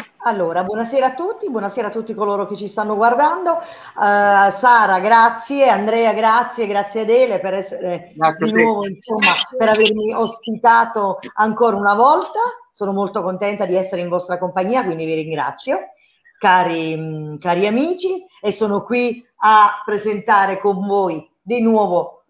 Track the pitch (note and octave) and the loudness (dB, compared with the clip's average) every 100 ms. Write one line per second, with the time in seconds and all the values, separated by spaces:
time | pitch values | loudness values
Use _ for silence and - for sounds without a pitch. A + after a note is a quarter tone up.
0 | - - A#3 G#3 E3+ F3 F#3 G#3+ A3+ C4 | -20 -8 -4 -2 -2 -2 -4 -4 -4 0
1 | B3+ C4 F4+ A4+ G4+ A3 G3 B3 G#3 A3+ | 0 -2 -6 -6 -6 -4 -6 -6 -6 -6
2 | A3 G#3+ G#3 G3+ G3 G3 G3+ A3 G#3 F#3+ | -8 -4 -2 -2 -4 -8 -8 -6 -4 0
3 | A#3 B3 D4+ F4+ F4 E4 - - - - | 2 4 2 0 -2 -4 -6 -18 -14 -2
4 | G#3 G#3 G3+ G3+ G3 G3 B3 A#3 G3+ F#3 | 2 4 4 6 4 4 4 6 4 2
5 | G3+ A3+ A#3 A#3 - C#4 C4+ G3+ G#3 A3+ | 4 6 6 2 -4 2 4 4 2 0
6 | A3+ G#3 A3 A#3 - - G#3 G3+ G3+ A3+ | 2 2 2 2 0 -2 -2 -2 -2 -4
7 | G#3+ A#3+ B3+ F#3+ F#3+ F#3+ F#3+ - A#3+ F3 | 2 4 4 0 -4 -4 -6 -8 -6 -8
8 | - D3+ D#3+ D#3+ F#3+ A3 A3+ G#3 G3+ - | -10 -2 0 0 -2 2 2 0 -6 -10
9 | - A3 F#3+ E3+ - B3+ A3 G#3+ A3 G#3+ | -8 -2 0 0 -4 -2 2 4 2 0
10 | G#3+ A3+ A3+ - A#3 A3 A#3+ A#3 A3+ A3 | -4 -4 -4 -6 -10 0 4 4 2 -2
11 | G3 F#3+ - - A3 G#3+ A#3 G3+ G3+ G#3 | -4 -4 -8 -2 -2 2 0 2 0 4
12 | C4 E4 - G#4 B4 - _ - G3 G3 | 4 2 0 -4 -4 -6 _ -10 -6 -4
13 | G3 G#3 F3+ F#3 G3+ G#3 F#3 F#3 F#3 F3+ | -4 -4 -6 -4 -4 -4 -2 -2 -2 -6
14 | F3 F3+ F3+ F3+ F3+ F3+ F#3 C4 F#3+ D#3+ | -4 -4 -4 -6 -2 -2 0 0 -2 -4
15 | D#3+ D#3+ D#3 D3+ C3 - C4 F4 - _ | -4 -4 -4 -4 -6 -6 -6 -6 -6 _
16 | _ _ _ _ G3+ F3+ F3 E3 D#3+ D#3+ | _ _ _ _ 4 4 4 -2 -4 -6
17 | D#3+ D#3 D3+ D3+ F3+ E3+ G#3 A3+ D#4+ F4+ | -6 -8 -10 -8 -2 0 0 0 -2 -2
18 | F#4 F#4+ - _ G#3 G3+ A3 G3+ - B3 | -4 -6 -10 _ -6 -4 -2 -2 -2 -2
19 | B3 B3 - - G#3+ A3 G#3 - - G#3 | -2 -4 -12 -2 4 6 4 2 -4 -4
20 | G#3+ G#3 - G#3 G3 F#3+ G3+ F#3+ G3 G3+ | -2 -4 2 2 2 0 -2 -2 0 0
21 | F#3 D#3+ - _ F#3+ A#3+ A3+ A3 G3 F3 | 0 -4 -10 _ -6 0 2 4 2 0
22 | - - - | -2 -10 -6